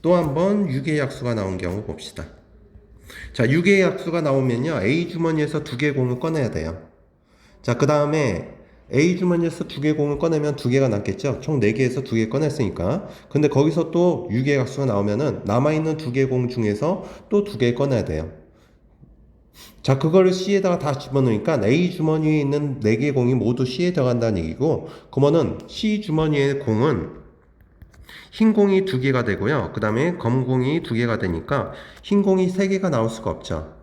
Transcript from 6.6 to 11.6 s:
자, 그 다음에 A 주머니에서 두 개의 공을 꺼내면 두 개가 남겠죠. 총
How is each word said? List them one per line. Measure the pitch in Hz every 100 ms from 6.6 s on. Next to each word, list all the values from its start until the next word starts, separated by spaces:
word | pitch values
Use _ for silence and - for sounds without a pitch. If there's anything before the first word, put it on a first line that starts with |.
| 78 90 - _ _ _ _ _ _ -
자, | - 120
그 | 143
다음에 | 147 147 156 135 85 - - - - -
A | 127 165 180
주머니에서 | 180 175 170 160 143
두 | -
개의 | 147
공을 | 151 147 143
꺼내면 | 165 156 147 143
두 | 123
개가 | 131 131
남겠죠. | 101 104 95 143 117
총 | - 147